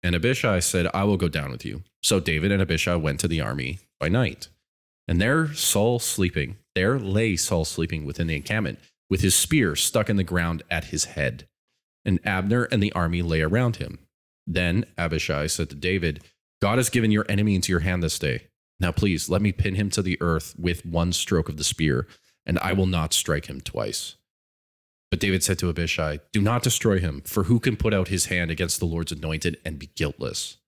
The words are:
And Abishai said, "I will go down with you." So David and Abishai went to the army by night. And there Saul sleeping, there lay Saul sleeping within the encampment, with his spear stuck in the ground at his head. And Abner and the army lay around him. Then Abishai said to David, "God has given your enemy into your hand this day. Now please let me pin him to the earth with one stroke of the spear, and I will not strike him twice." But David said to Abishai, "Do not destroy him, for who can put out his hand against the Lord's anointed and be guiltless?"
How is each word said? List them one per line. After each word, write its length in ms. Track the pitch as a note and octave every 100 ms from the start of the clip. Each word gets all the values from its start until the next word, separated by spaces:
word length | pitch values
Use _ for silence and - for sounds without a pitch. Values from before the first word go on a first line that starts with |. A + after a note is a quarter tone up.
And 120 | F2
Abishai 440 | F2 F2 C3 A#2+ F#2+
said, 280 | - F#2 E2+
"I 120 | -
will 120 | G2+ G2
go 120 | F2
down 220 | D2+ C#2
with 140 | A#1+
you." 180 | A1+ A#1 - _
So 180 | - G2+
David 300 | E2 D#2 F#2
and 80 | G2+
Abishai 360 | F2+ E2 - F2
went 240 | D2+ C#2+
to 80 | E2+
the 120 | D#2+
army 380 | A#1 C#2 B1+ F2+ _ _
by 80 | D2+
night. 400 | G#2+ A2+ - - _ _ _ _ _ -
And 120 | F2
there 320 | G#2+ D3+ D#3
Saul 440 | D3 - - G#2+ A#2+
sleeping, 580 | - - F#2 D#2 C#2 G2+ _
there 240 | - F#2+ C3+
lay 380 | G2 G2 A2+ F2+
Saul 280 | - F2+
sleeping 400 | D#2+ - D#2+ D#2+
within 220 | D2 C#2+ E2+
the 100 | D2+
encampment, 420 | - G#2+ F#2 G#1+ _ _ _
with 120 | F#2+
his 140 | F#2+
spear 400 | - - D3+ G#2 D2
stuck 340 | - A#2 G#2
in 60 | G2+
the 80 |
ground 380 | F2+ F2+ E2+ E2 -
at 160 | E2+ -
his 180 | D2+ -
head. 400 | - C#2 A#1+ - _ _ _ _ _
And 160 | - F#2
Abner 400 | - F#2+ G2 A#2+
and 180 | A#2+ A2+
the 100 | G2+
army 300 | - E2+ F2
lay 180 | E2+ D#2+
around 340 | D#2 G#2 B2 A2+
him. 240 | - - _ _ _ _ -
Then 380 | E2+ F2+ F#2 - -
Abishai 480 | E2+ D#2 - D2 D2+
said 240 | - D#2+
to 60 | C#2+
David, 460 | E2+ F#2+ E2 D2 - _ _ _
"God 180 | G2+ A#2
has 120 | B2
given 220 | B2 A2
your 120 | G#2 -
enemy 240 | G2+ G#2+
into 180 | G2 F2+
your 80 | F2+
hand 220 | D#2+ F2+
this 160 | E2 -
day. 300 | D2+ A#1 - _ _ _
Now 100 | F2
please 380 | - G#2 E2 -
let 120 | F#2
me 100 | G#2
pin 240 | F#2 G#2 F#2
him 140 | G2+
to 120 | G2+
the 180 | F#2 F2
earth 340 | E2+ D#2+ - -
with 260 | E2+ F2
one 280 | F2+ E2 E2+
stroke 360 | F2 - F2+ D#2+
of 80 | D2+
the 60 |
spear, 440 | D2 - D#2 B1+ - - _ _
and 140 | - F2
I 140 | F2+
will 140 | F#2+ F#2
not 260 | F2+ D#2+
strike 340 | - - D2 -
him 140 | C2+
twice." 560 | - - G#1 - - - _ _ _ _ _ _ _ _ _
But 80 | F2
David 240 | G2+ F#2
said 140 | - F#2
to 80 | F2+
Abishai, 500 | E2 E2+ - D#2 D2 _
"Do 80 | G#2+
not 220 | G2+ A#2+
destroy 340 | B2 - A#2 F#2+
him, 220 | E2 C#2
for 200 | - -
who 160 | E2+ A#2+
can 160 | C3 G#2+
put 180 | A2+
out 140 | G#2 F2+
his 180 | F#2+ -
hand 240 | F2+ E2
against 300 | D#2+ F2 -
the 60 | F2
Lord's 260 | E2 E2
anointed 460 | D2+ D#2+ D#2+ F2 D#2
and 140 | - D2
be 120 | C#2
guiltless?" 640 | - D2+ - B1+ - - -